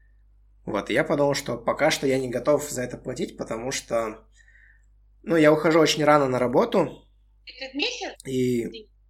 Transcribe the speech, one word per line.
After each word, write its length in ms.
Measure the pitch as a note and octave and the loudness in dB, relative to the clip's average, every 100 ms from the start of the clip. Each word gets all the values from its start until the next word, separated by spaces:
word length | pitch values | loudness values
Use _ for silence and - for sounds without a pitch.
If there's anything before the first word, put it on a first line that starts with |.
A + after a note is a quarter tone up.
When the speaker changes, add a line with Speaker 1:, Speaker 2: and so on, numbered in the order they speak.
| _ _ _ _ _ _ - | _ _ _ _ _ _ -8
Speaker 1:
Вот, 240 | G2+ - | -6 -2
и 40 | |
я 120 | A2 D#3+ | -2 0
подумал, 280 | D3+ C#3+ | 0 0
что 240 | C#3 - A#2 | -2 -6 -6
пока 340 | - - D3+ | -4 0 0
что 160 | D#3 C#3 | 0 0
я 120 | C3 | -2
не 100 | C3 | -2
готов 400 | B2 D3+ C#3+ D3 | -4 0 0 0
за 120 | B2+ | -6
это 160 | B2 B2+ | -8 -8
платить, 400 | C3+ B2 G3+ - | -10 -8 -8 -10
потому 340 | - A2+ B2 | -10 -8 -6
что, 540 | C3+ - A#2 A2 A2 - _ _ _ _ _ _ _ _ _ | -8 -4 -4 -4 -8 -18 _ _ _ _ _ _ _ _ _
ну, 140 | - E3 | 0 4
я 160 | D3+ | 6
ухожу 260 | D#3 E3+ D#3+ | 6 4 4
очень 240 | D3+ - | 4 4
рано 240 | D3 D3+ C3+ | 6 6 4
на 120 | B2 | 0
работу. 680 | B2 C#3 A#3 G#3 C#3+ - _ _ _ _ - | 2 2 2 2 0 -4 _ _ _ _ -20
Speaker 2:
Это 260 | - C4 | -14 -10
в 40 | C4+ | -6
месяц? 360 | A4 - F#4 - - | -6 -6 -12 -12 -8
Speaker 1:
И 440 | B2+ B2+ A#2+ A2 | -4 -2 -2 -4
Speaker 2:
День. 200 | - - _ _ | -10 -18 _ _